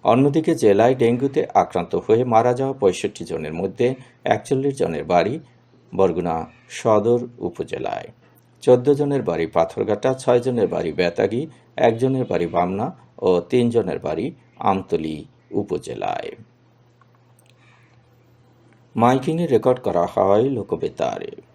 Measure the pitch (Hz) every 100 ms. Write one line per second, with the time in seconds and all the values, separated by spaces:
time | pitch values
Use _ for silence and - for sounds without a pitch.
0 | - 120 143 156 160 160 110 101 117 131
1 | 117 120 139 139 - 101 - 92 85 90
2 | - 113 123 113 120 123 135 135 98 90
3 | 95 - 82 80 76 82 95 - 123 135
4 | - _ - 110 - 131 139 135 85 78
5 | 76 87 90 160 - _ _ _ _ 92
6 | 95 85 85 80 80 _ _ - 117 107
7 | 110 120 - - 90 - - - - -
8 | - _ _ _ _ _ - 123 123 143
9 | 143 139 87 82 80 85 82 - 101 104
10 | 135 127 - 123 127 120 95 87 82 73
11 | 87 - 101 113 156 - _ - 117 113
12 | 131 131 120 85 85 87 90 98 135 -
13 | _ - 92 90 - 127 120 117 90 71
14 | 76 80 131 - _ _ 104 95 92 82
15 | 78 78 76 _ _ 101 104 87 - -
16 | 50 50 - - - _ _ _ _ _
17 | _ _ _ _ _ _ _ _ _ _
18 | _ _ _ _ _ _ _ _ _ 117
19 | 120 135 135 160 165 113 127 123 104 85
20 | 85 - 95 101 131 123 98 82 78 -
21 | 64 50 50 50 -